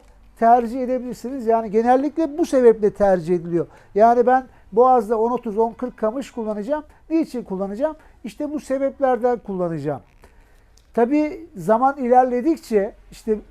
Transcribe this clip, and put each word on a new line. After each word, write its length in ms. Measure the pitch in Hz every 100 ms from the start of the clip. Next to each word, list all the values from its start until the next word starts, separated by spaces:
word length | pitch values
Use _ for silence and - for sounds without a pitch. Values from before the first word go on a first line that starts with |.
| - - - -
tercih 440 | 226 247 233 254
edebilirsiniz. 640 | 247 254 247 226 233 277 220
Yani 240 | 226 226
genellikle 680 | 208 233 262 285 - 320 294
bu 80 | 330
sebeple 440 | 269 240 220 208
tercih 440 | 196 202 185 160
ediliyor. 320 | 180 170 170 143 - -
Yani 320 | 196 226 240 240
ben 200 | 254 262 - -
Boğaz'da 460 | 196 254 254 208 226
on 120 | 226
otuz, 280 | 247 240 202
on 140 | 226
kırk 240 | 226 247 240
kamış 340 | 214 254 247
kullanacağım. 540 | - 214 208 208 302 302 _ -
Niçin 320 | 320 311 247
kullanacağım? 540 | 196 190 196 202 302 - - _
İşte 280 | 220 - 294
bu 80 | 294
sebeplerden 800 | - 269 269 269 269 247 247 240
kullanacağım. 640 | - 190 175 165 139 135 - _ - _ _ _ _ _ _
Tabii 520 | - 233 294 302 220 - 208
zaman 400 | 165 226 262 285
ilerledikçe 1000 | 240 247 262 247 254 320 - 214 196 - _
işte 280 | - - 214 -